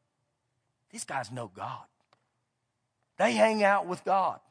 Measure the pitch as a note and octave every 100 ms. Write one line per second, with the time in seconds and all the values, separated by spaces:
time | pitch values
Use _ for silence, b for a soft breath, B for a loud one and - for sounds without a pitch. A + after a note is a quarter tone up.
0 | _ _ _ _ _ _ _ _ _ A3+
1 | - C#3 G#2+ B2 G#2+ F#2+ A2+ B2+ - _
2 | _ _ _ _ _ _ _ _ _ _
3 | _ - A3 A3 A3 G#3+ G3 G3+ F3 F3+
4 | - F#3+ E3 - _